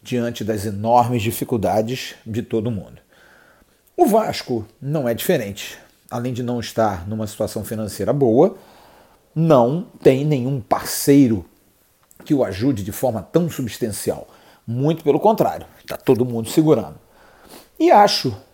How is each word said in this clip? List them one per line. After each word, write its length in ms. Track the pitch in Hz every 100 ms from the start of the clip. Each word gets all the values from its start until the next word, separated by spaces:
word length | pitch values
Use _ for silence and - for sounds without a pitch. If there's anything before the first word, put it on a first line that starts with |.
diante 420 | 107 123 120 117
das 220 | 107 110 104
enormes 560 | 101 110 123 120 120
dificuldades 920 | 107 - 139 120 92 104 113 131 - - 113
de 160 | 113
todo 300 | - 117 110
mundo. 300 | 104 60 60 _ _ _ _ _ _ _ _ _ -
O 100 | 320
Vasco 600 | 202 220 - - 117 107 -
não 260 | 135 156 120
é 60 |
diferente. 640 | 113 - 160 101 101 - - - _ -
Além 220 | 120 123
de 100 | 120
não 180 | 120 120
estar 480 | 117 - 110 92 92
numa 200 | 107 107
situação 380 | - 104 120 98
financeira 480 | 110 104 - 95
boa, 420 | 143 123 117 190 - - - - _ _ _ _ 156
não 500 | 165 139 120 160 - -
tem 220 | 156 131
nenhum 380 | 151 143 120 139
parceiro 840 | - - - - - 143 127 104 - _ _ _ _ _ _ _
que 100 | -
o 100 | 143
ajude 400 | 104 92 131 110
de 80 | 98
forma 300 | - 127 104
tão 280 | - 160 170
substancial. 800 | - 120 - 113 101 - 76 - - _ _ -
Muito 380 | 120 143 165
pelo 160 | 147 143
contrário, 460 | 208 214 117 78 - - -
tá 100 | -
todo 280 | - 117 127
mundo 240 | 117 110
segurando. 460 | - 156 127 78 78 _ _ _ _ - - - -
E 120 | 330
acho 440 | 233 202 - 131 104 -